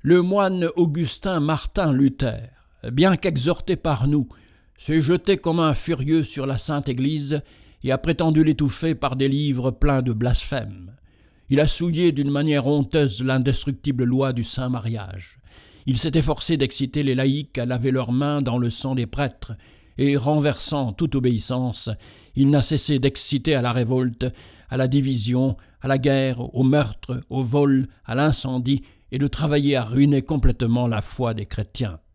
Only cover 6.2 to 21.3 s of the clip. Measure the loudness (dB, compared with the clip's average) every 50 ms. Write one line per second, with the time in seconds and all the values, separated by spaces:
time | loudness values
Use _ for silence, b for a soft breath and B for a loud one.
6.2 | 2 0 -4 -6 -4 -4 -4 -4 -4 -4 -4 -4 -4 -4 -4 -2 -2 -2 -2 -2
7.2 | -4 -4 -4 -4 b b b b b b b b -2 -2 -2 0 0 -2 0 2
8.2 | 2 2 4 4 4 4 4 2 0 -2 0 -2 -2 -2 -2 -2 -2 -4 0 0
9.2 | 0 0 2 0 0 0 -2 0 -2 -2 0 2 2 2 2 2 0 -2 -2 0
10.2 | 2 2 2 0 0 -4 -6 -6 -6 -8 -12 -14 -16 -20 -20 _ b b b b
11.2 | b b b b b b 2 4 4 2 2 0 -2 -2 0 2 2 2 2 2
12.2 | -2 0 0 0 0 2 0 2 2 2 2 0 0 0 2 2 2 2 0 -2
13.2 | -2 0 0 2 2 2 0 0 -2 -4 -6 -4 -4 -4 -2 0 0 2 2 2
14.2 | 0 0 -2 -4 -4 -4 -4 -4 -4 -4 -4 -4 -4 -6 -6 -6 -8 -10 -12 -14
15.2 | -16 -18 -20 -20 b b b b b b b b b -2 -2 0 0 0 2 2
16.2 | 2 2 0 -2 0 -2 0 0 0 -2 -2 -4 -6 -4 -2 -2 0 0 0 2
17.2 | 2 2 0 0 -4 -8 _ -6 -4 -4 -2 -2 0 0 0 0 0 0 0 0
18.2 | 0 0 0 -2 -2 0 0 0 -2 -2 -4 -4 -4 -4 -2 -2 -4 -4 -2 -4
19.2 | -4 -4 -4 _ -14 -14 -14 b b b b b b b b 0 0 2 2 2
20.2 | 0 2 2 2 2 2 0 -2 -4 -4 -4 -2 -2 -4 -2 -2 -2 0 0 0
21.2 | 2 2